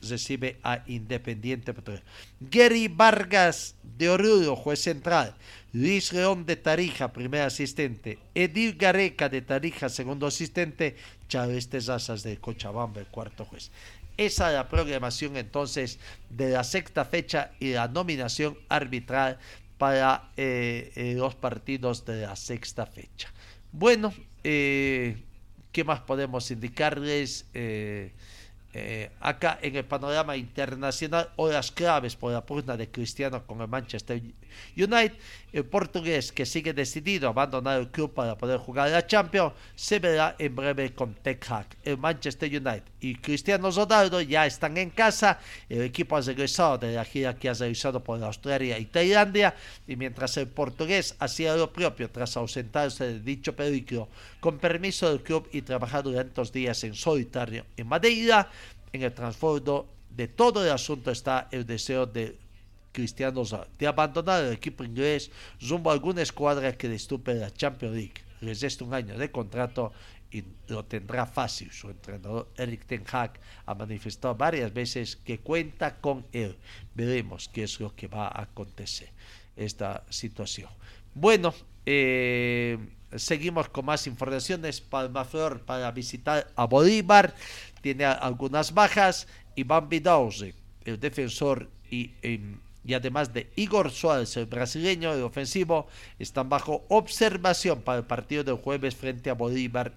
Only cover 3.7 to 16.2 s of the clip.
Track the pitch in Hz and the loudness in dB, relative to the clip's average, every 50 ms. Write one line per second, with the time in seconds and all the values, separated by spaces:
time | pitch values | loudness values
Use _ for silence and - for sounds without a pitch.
3.7 | - - - - 113 120 160 170 180 185 202 220 220 202 170 147 135 - - 147 | -12 -16 -18 -14 -4 0 4 4 6 6 6 8 8 8 6 6 2 0 0 -2
4.7 | 147 143 - 180 165 139 135 170 170 160 131 104 - - - - - - - - | -2 0 0 0 -2 -2 0 2 4 4 4 2 -2 -12 -20 -20 -20 -20 -14 -8
5.7 | - 117 131 170 196 196 185 - 175 180 180 190 196 180 170 151 123 117 - 160 | -2 0 2 4 4 2 2 0 2 2 4 4 2 2 0 -2 -2 0 2 2
6.7 | 156 165 180 170 131 - 135 117 - - 123 127 135 147 143 139 131 - 143 131 | 2 4 2 0 -2 -2 -4 -4 -4 -4 -6 -2 0 0 0 0 0 -2 -4 -4
7.7 | - - 143 131 117 101 - 113 104 - - - - 165 180 175 156 208 226 226 | -2 -2 -2 -2 -4 -6 -8 -10 -10 -10 -12 -6 0 0 0 2 2 2 2 2
8.7 | 190 156 196 185 180 190 196 180 - - 151 139 131 131 127 - 139 135 143 170 | 2 4 4 6 6 6 4 2 0 0 -2 0 0 -2 -2 -2 -2 0 0 -2
9.7 | 156 - 143 127 120 - 131 123 143 139 143 143 135 - 170 - - 180 175 156 | -4 -4 -4 -4 -4 -4 -6 -6 -4 -2 -2 -2 -2 -2 -4 -4 -2 -2 -2 -2
10.7 | 143 - 165 143 127 - - - - - - - - 131 123 123 123 123 123 - | -2 -2 -2 -2 -4 -6 -12 -20 -20 -18 -10 -4 -2 -2 -2 0 -2 -4 -4 -4
11.7 | - 135 113 120 127 117 120 - 117 104 95 110 104 - - 123 110 - - 104 | -6 -4 -4 -2 -4 -4 -4 -6 -6 -6 -6 -6 -8 -8 -8 -8 -8 -8 -8 -8
12.7 | 101 113 120 113 104 104 98 - - 113 104 104 - - 110 - - - - - | -6 -4 -6 -6 -6 -10 -12 -12 -12 -12 -12 -12 -12 -14 -14 -14 -14 -16 -16 -16
13.7 | - - - - - - - - - - 214 202 - - 190 170 151 139 127 - | -18 -18 -20 -20 -18 -18 -16 -10 -2 0 0 2 2 2 2 4 4 2 2 2
14.7 | - 165 165 147 143 131 123 123 120 - 151 147 139 135 117 98 - 143 143 131 | 0 0 2 2 0 -2 -2 -2 -2 -4 -4 -4 -4 -6 -6 -4 -4 -4 -4 -2
15.7 | - 147 131 117 - - - - - - | -2 -4 -4 -4 -6 -10 -14 -18 -18 -18